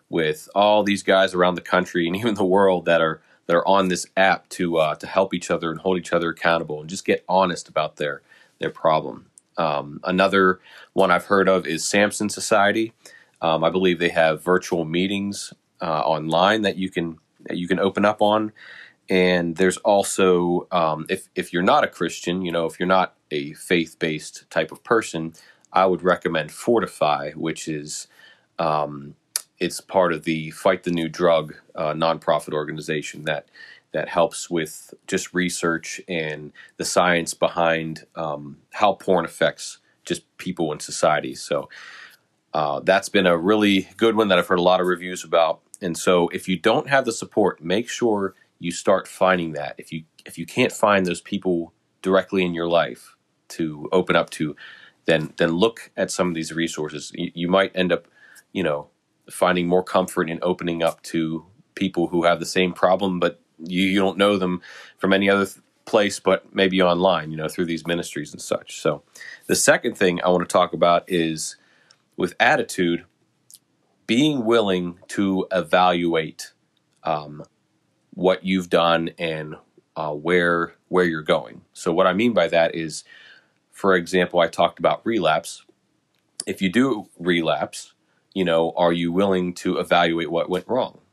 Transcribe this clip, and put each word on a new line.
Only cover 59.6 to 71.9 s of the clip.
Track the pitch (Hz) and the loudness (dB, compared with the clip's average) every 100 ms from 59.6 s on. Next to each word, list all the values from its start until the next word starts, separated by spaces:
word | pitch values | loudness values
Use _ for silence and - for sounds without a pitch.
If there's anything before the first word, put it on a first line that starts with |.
| 87 | 2
more | 90 | 2
comfort | 92 95 92 - 85 | 2 0 0 -2 -4
in | 82 | -2
opening | 87 90 87 82 | -2 -2 -4 -2
up | 82 80 | -2 -4
to | - 85 80 80 - _ _ - | -6 -4 -2 -4 -10 _ _ -6
people | 95 87 82 | -4 -2 -2
who | 87 | 2
have | 85 82 | 2 0
the | 85 | -2
same | 95 92 | 0 0
problem, | 87 92 95 98 90 | 2 2 2 0 0
but | 87 - _ _ | -2 -4 _ _
you, | 82 90 | -6 -2
you | 95 98 | 0 2
don't | 95 87 | 0 2
know | 101 104 | 2 2
them | 92 90 - - - _ | 0 -4 -8 -20 -20 _
from | 92 | 0
any | 95 98 | 2 4
other | 98 98 | 2 0
th-, | - _ _ - | -6 _ _ 0
place, | 110 101 - | 2 2 0
but | - 95 - - | 0 0 -2 0
maybe | 98 92 | 2 4
online, | 90 87 95 85 78 | 2 4 2 2 -2
you | 80 | -8
know, | 78 | -8
through | - 87 | -4 -4
these | 82 78 | -4 -4
ministries | 85 80 - 73 | -4 -4 -10 -12
and | - | -14
such. | - - - - | -6 -6 -6 -4
So | 82 73 _ - - - - | -4 -4 _ -20 -20 -20 -4
the | 92 | 0
second | - 165 120 - | 4 2 0 0
thing | 95 87 | 0 2
I | 85 | 2
wanna | 90 87 | 2 2
talk | 95 87 | 2 2
about | 80 85 85 - | 2 4 2 2
is | 90 82 78 - - _ _ _ | -2 0 -4 -8 -12 _ _ _